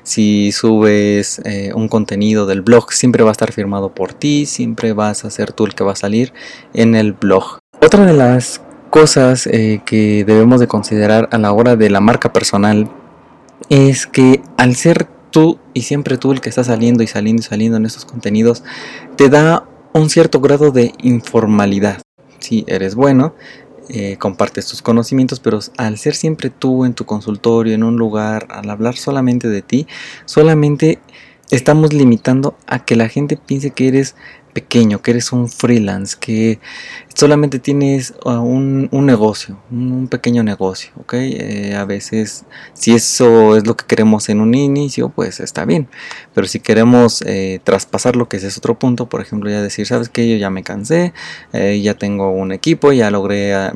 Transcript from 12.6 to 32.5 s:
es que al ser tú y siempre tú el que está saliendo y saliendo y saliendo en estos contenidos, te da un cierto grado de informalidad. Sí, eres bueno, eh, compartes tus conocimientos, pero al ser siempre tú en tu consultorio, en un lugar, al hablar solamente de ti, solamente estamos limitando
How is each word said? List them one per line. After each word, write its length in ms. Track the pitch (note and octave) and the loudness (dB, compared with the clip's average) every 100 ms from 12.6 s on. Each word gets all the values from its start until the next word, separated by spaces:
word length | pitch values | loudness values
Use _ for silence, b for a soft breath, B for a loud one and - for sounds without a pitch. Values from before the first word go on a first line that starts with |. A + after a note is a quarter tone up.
| G#2 G#2+ G#2+ - - _ _ _ _ - - | 2 2 -2 -8 -20 _ _ _ _ -14 0
es 360 | C#3 C3+ C3 - | 4 4 2 -2
que 380 | - C3 C3 - - | 4 6 4 0 0
al 180 | B2 B2 | 0 2
ser 320 | E3 E3+ - _ _ | 2 2 -2 _ _
tú 260 | D#3+ D#3+ - _ | 2 2 0 _
y 80 | B2+ | -8
siempre 380 | A#2 C#3+ C#3 B2+ | -6 -6 -4 -2
tú 120 | C3 | -2
el 100 | C3 | -2
que 80 | B2+ | -4
está 140 | B2+ | -4
saliendo 380 | B2 A2 A#2 A#2+ | -2 0 2 0
y 60 | A2 | 0
saliendo 320 | G#2+ G#2+ A2+ | -4 -2 -2
y 40 | |
saliendo 340 | A2 G#2+ A2+ A2+ | -2 -4 -2 -2
en 100 | A2 | -4
estos 180 | - - | -6 -16
contenidos, 580 | A#2+ G2+ G#2+ A#2 A#2 B B B B B - | -10 -4 0 2 0 B B B B B 2
te 140 | C#3 | 4
da 380 | D3 D#3+ E3+ - - _ | 6 4 2 -4 -20 _
un 180 | D#3+ D3+ | 0 2
cierto 300 | E3 D#3+ C#3+ | 2 2 2
grado 280 | C3+ C#3+ D3+ | 2 4 4
de 240 | C3 A#2+ - | 4 0 0
informalidad. 1000 | B2 A#2+ - A#2 G#2+ G#2 G2+ G2 G#2 G2+ - _ _ - | -2 -2 0 -2 2 2 2 0 -2 -4 -14 _ _ -18
Sí, 280 | - A2 - | -6 -4 -2
eres 260 | F#2+ F#2+ | -4 -4
bueno, 400 | A2 C#3+ C3 D#3 - B B B - - | 0 2 4 2 -4 B B B -20 -14
eh, 260 | G#2+ G2+ F#2+ | -10 -10 -6
compartes 480 | G#2 F#2 G2+ - - | -6 -4 -4 -4 -12
tus 160 | - | -10
conocimientos, 560 | - A#2 A#2 C3+ B2+ B2+ | -2 -2 0 0 -2 -2
pero 200 | A#2 G#2+ - - | -4 -4 -8 -8
al 200 | A2 G#2+ | -8 -4
ser 160 | D3 | -6
siempre 380 | - D#3+ D#3 C3 | -4 -6 -6 -8
tú 340 | - C3+ B2+ B2+ | -6 -2 0 -2
en 80 | |
tu 120 | A#2 A2+ | -4 -8
consultorio, 680 | G#2+ G#2+ G#2 A#2 A2+ A2+ | -8 -6 -4 0 0 0
en 100 | A2 | 0
un 140 | A2+ A#2 | 0 0
lugar, 480 | A2 G#2+ G#2+ A2 - | -2 -4 -4 -6 -10
al 180 | G2+ G#2 | -14 -12
hablar 260 | G#2 A#2 B2 | -6 -6 -4
solamente 500 | - C#3 B2+ B2 A#2 | -6 -2 -2 -2 -2
de 160 | G2+ | -6
ti, 240 | - B2+ D3+ B B B B | -4 -4 -4 B B B B
solamente 760 | - D#3+ D#3 D3 C#3+ D#3+ - _ b b b - | 2 4 4 2 0 0 -2 _ b b b -4
estamos 420 | C3 - D3+ D#3 | -2 2 4 4
limitando 640 | D3 B2+ A2+ - C3 C#3 | 4 4 4 0 -2 -2